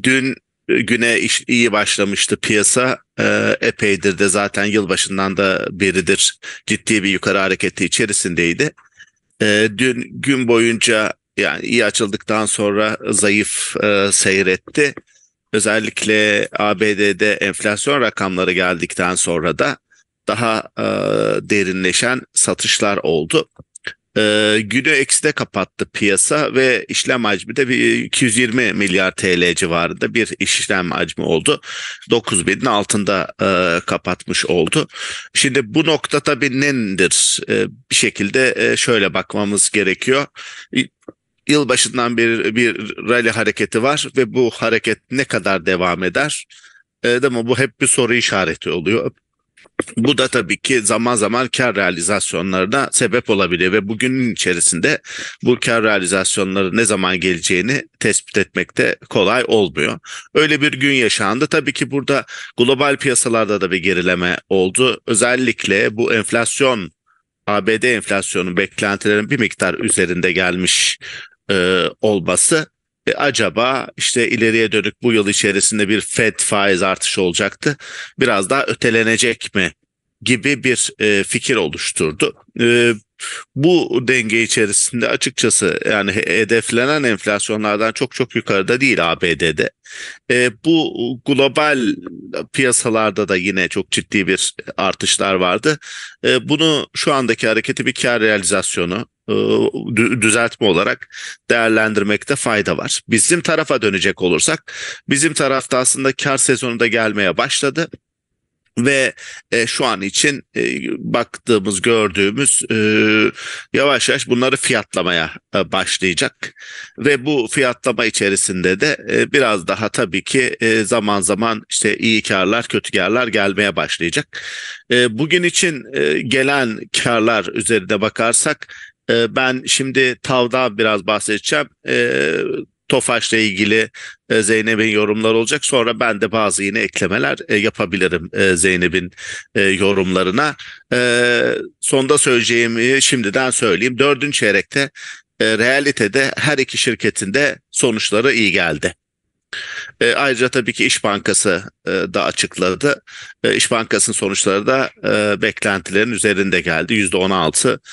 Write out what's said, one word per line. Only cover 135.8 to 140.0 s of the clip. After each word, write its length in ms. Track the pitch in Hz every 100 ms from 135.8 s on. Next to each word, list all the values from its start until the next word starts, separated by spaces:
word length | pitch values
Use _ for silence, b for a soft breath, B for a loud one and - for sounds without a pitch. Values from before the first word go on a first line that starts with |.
| 117 113
ben 200 | 120 101
de 120 | 104
bazı 300 | 110 104 90
yine 180 | 98 110
eklemeler, 580 | 101 - 92 107 143 143 -
e, 80 | 107
yapabilirim, 760 | 107 - 101 92 90 85 85
e, 240 | - 98 87
Zeynep'in, 540 | 95 92 87 85 90 - B B B
e, 80 | 113
yorumlarına. 920 | 98 95 98 98